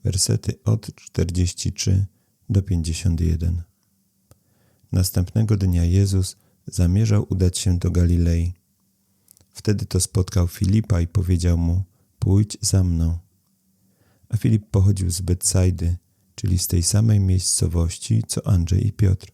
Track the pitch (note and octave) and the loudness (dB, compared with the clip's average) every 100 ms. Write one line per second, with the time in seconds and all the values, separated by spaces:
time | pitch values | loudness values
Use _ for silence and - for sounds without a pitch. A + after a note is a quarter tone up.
0 | F#2+ F2+ - A2 - - - A2 - - | -4 -2 -2 -2 -4 -6 -2 -2 -4 -20
1 | - - E2+ F2 F2+ - F#2 F2+ - F#2+ | -10 -4 -2 0 -2 -2 -8 -4 0 0
2 | F#2+ _ _ _ - G2 - F2 E2 D#2 | -2 _ _ _ -2 -2 0 -2 -2 -2
3 | F2+ E2 E2 E2 E2+ E2+ E2+ _ _ _ | -2 0 0 0 -2 -4 -8 _ _ _
4 | _ _ _ _ _ _ _ _ _ F#2+ | _ _ _ _ _ _ _ _ _ -2
5 | F#2+ - F2+ - A2 G#2 F#2+ F2 E2+ F#2 | 0 -2 -2 -2 0 0 2 2 2 2
6 | G2 F#2+ F2+ - _ _ - - F2 F#2+ | 2 0 -2 -8 _ _ -10 0 2 2
7 | A2 G#2 - F#2 F2+ - F#2 F2 F2+ F2 | 2 0 0 0 0 0 0 0 0 2
8 | F2 F2 E2+ E2+ E2+ - _ _ _ _ | 2 4 2 2 -2 -6 _ _ _ _
9 | _ _ _ _ _ - - G2+ G2+ F#2 | _ _ _ _ _ -8 -4 -2 -2 -2
10 | - F#2+ F#2 F#2 F2 - - A2 A2 F2+ | -2 -2 0 0 0 0 0 0 2 0
11 | E2+ - F2 F2+ F2 E2+ E2+ F2+ F#2+ _ | 0 -2 0 0 2 2 2 0 -4 _
12 | _ _ G2+ G2 G#2 - - G2 F#2 E2+ | _ _ 0 2 0 -4 0 0 2 0
13 | E2 E2 _ _ _ _ _ _ _ _ | 0 -2 _ _ _ _ _ _ _ _
14 | _ _ _ A2 A2+ A2 - G2 F#2+ F#2+ | _ _ _ -4 0 0 0 2 2 2
15 | F#2 F2 F2+ F2+ - G2 F#2 F2 E2+ F2+ | -2 -4 -4 -2 0 2 0 0 -4 -4
16 | _ _ _ - F#2+ F2+ - F2+ F2 G#2 | _ _ _ -8 -2 -2 0 -2 0 2
17 | A2+ G#2 F#2+ F#2 - - E2+ E2+ E2 - | 2 2 2 0 0 -2 -2 0 -2 -4
18 | - A2 - - - F#2+ D#2+ F#2 G2 - | -2 -2 -2 -6 0 0 2 0 0 0
19 | G2 F#2 - | 0 0 -6